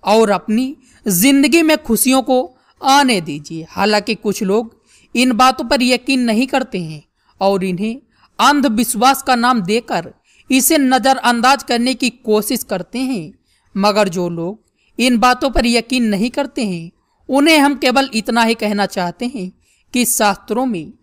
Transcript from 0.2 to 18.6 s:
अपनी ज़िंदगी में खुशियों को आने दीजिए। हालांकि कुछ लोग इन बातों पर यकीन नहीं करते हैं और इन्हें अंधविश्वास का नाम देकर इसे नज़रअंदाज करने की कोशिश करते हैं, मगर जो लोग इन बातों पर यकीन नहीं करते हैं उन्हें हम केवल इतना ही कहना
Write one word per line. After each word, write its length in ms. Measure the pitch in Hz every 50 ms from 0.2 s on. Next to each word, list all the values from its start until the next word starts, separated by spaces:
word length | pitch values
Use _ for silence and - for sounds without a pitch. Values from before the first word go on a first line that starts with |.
| 226 202
अपनी 440 | 202 180 - - 214 226 262 262 302 _ _ _ _ _ _
ज़िंदगी 560 | 220 190 170 196 277 277 277 277 294 240 339
में 160 | 330 320 311 302
खुशियों 440 | 311 - 226 208 - 254 262 269
को 140 | 254 - 262 254 254 254 _ _ _ _ _ _
आने 380 | - 269 269 285 285 254 240 190
दीजिए। 440 | 165 151 143 143 147 - 165 160 160 -
हालांकि 440 | - - 196 208 214 208 202 240 220
कुछ 260 | - - 214 190 - 220
लोग 320 | 185 196 220 240 226 _ _ _ _ _ _ _ _ _
इन 160 | 240 247 254 247
बातों 320 | 208 247 262 262 - 302
पर 160 | 233 294 - 247
यकीन 360 | 240 254 240 247 - 269 254
नहीं 240 | 247 233 220 214 254 262
करते 320 | - 269 254 - - 190
हैं 220 | 175 156 156 147 - _ _ _ _ _ _ _
और 220 | 196 196 196 196 185
इन्हें 320 | 190 180 170 202 220 226 269 _ _ _ _ _ _ _ -
अंधविश्वास 800 | 220 262 294 294 262 285 220 208 240 - - 214 233 262 277 269 -
का 120 | - 254
नाम 260 | 240 233 247 254 233 185
देकर 480 | 170 208 240 240 - 247 180 160 131 - _ _ _ _ _ _ _
इसे 280 | 247 262 240 - 330 302
नज़रअंदाज 840 | 277 254 262 254 202 269 269 262 - 240 247 233 226 254 277 277 -
करने 300 | - 240 240 240 262 262
की 160 | 254 - 247
कोशिश 540 | - _ _ 226 214 214 214 - 269 220 -
करते 360 | _ 202 185 180 _ - 233
हैं, 340 | 262 254 269 202 160 170 - _ _ _ _ _ _ _ _
मगर 340 | 196 196 208 202 208 208 196
जो 200 | 165 185 175 175
लोग 300 | 175 165 165 175 208 220 _ _ _ _ _ _ _ -
इन 180 | 233 254 240 226
बातों 300 | 226 247 254 247 - 269
पर 140 | - - 233
यकीन 400 | 240 233 233 226 233 262 254 240
नहीं 240 | 220 208 185 214 247
करते 340 | - - 285 - _ - 240
हैं 260 | 208 180 170 165 170 _ _ _ _ _ _ _ -
उन्हें 280 | 254 277 285 330 320 302
हम 160 | 277 277 285 233
केवल 320 | - 254 247 277 277 262 -
इतना 300 | 220 214 - 226 233 233
ही 120 | 226 233
कहना 300 | 233